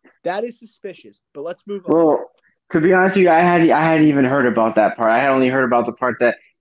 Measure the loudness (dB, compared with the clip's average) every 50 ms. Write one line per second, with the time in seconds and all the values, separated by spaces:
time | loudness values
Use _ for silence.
0 | _ _ _ _ -8 -8 -6 -6 -8 -10 -12 -16 -20 -20 _ _ -18 -18 -18 -20
1 | -20 -20 -20 _ _ _ -18 -16 -14 -14 -14 -14 _ -14 -14 -8 -4 -2 0 2
2 | 2 2 0 -2 -4 -10 _ _ _ _ _ _ _ -6 -4 0 0 2 2 2
3 | 2 0 2 2 2 2 4 2 2 2 2 2 2 2 2 2 0 0 2 2
4 | 2 2 2 2 0 0 0 0 0 0 0 0 0 0 2 0 0 0 0 -2
5 | -2 0 0 0 0 0 0 0 0 0 0 -2 0 0 0 -2 -2 -4 -6 -6
6 | -6 -6 -2 -2 -2 -2 -2 -4 _ _ _ _